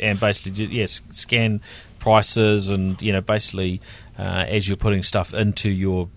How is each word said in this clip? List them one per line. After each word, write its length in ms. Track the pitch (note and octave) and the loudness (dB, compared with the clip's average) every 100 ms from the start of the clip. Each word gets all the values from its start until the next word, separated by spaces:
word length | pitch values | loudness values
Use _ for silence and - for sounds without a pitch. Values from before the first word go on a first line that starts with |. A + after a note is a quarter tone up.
and 180 | G#2+ G2 | -2 2
basically 320 | G#2+ G2 F#2+ | 2 0 -4
just, 200 | G2 G#2+ | -6 -4
yes, 280 | A#2 F#2+ - - | -2 -2 -4 -6
scan 500 | - - A#2+ A2+ G#2 - - - - | -8 -2 2 2 0 -6 -18 -20 -4
prices 680 | A2+ A2 G#2 A#2 G#2+ G#2 G2 | 4 4 6 4 4 4 2
and, 340 | G2 F#2+ F#2 | 0 0 -2
you 120 | G#2+ | -2
know, 80 | F#2+ | 0
basically, 580 | F#2+ G#2+ - F#2+ F#2 F#2 - - - - | 0 0 -2 -2 -2 -4 -8 -20 -18 -10
uh, 240 | F#2+ F#2 F2+ | -6 -4 -2
as 220 | G#2 F#2+ | -2 -2
you're 80 | G2 | 0
putting 280 | A2 G2 | 0 0
stuff 300 | F2+ G#2 F2 | 0 0 -2
into 360 | - G#2+ F#2+ G#2+ | 0 0 0 0
your, 400 | F#2+ F#2+ F#2 E2+ | 0 0 0 -2